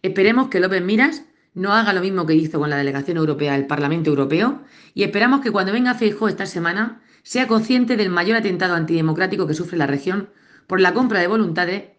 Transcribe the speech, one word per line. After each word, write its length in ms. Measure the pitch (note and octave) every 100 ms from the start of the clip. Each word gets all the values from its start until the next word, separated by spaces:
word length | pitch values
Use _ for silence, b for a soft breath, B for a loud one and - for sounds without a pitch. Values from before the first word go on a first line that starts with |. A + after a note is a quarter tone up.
Esperemos 460 | F#3 F#3 G3 A#3+ C4
que 120 | F#3
López 220 | F#3 F#3+
Miras 420 | F3+ A3+ C#4 D#4 b b b
no 180 | F3+ G3
haga 200 | G#3+ G#3+
lo 100 | F#3
mismo 220 | F#3 F#3+
que 100 | D#3+
hizo 260 | D#3+ D#3+ D#3+
con 100 | D3
la 60 | C#3+
delegación 400 | C#3 C#3 C#3 E3
europea 380 | D#3 C#3+ D3
del 120 | C#3 C#3
Parlamento 440 | C#3+ C#3+ E3 D#3
Europeo 520 | C#3+ C#3 D#3+ A#3 C#4+ B B B
y 80 | -
esperamos 380 | G3 G3+ A#3+ C#4
que 100 | B3
cuando 220 | G3+ F#3
venga 220 | A3+ B3
Feijóo 340 | A#3+ G#3+ G#3 A3
esta 180 | F#3 F#3+
semana 560 | F3 E3+ F#3+ A#3 B B B
sea 240 | - B3+ B3
consciente 480 | A3 A3 B3+ A#3 A#3
del 140 | F#3+
mayor 260 | F3 F3+ A3+
atentado 380 | G#3 F3 F#3
antidemocrático 720 | E3+ D#3 E3 D#3+ D#3 A3 G#3 D#3+
que 80 |
sufre 220 | D#3 E3 F3
la 120 | C#3
región 400 | C#3 F#3 G3 G3 b b b -
por 120 | F#3
la 140 | F#3
compra 240 | F3+ B3+ G#3
de 80 | F3
voluntades 580 | A3 F#3+ E3 F3 G3 G3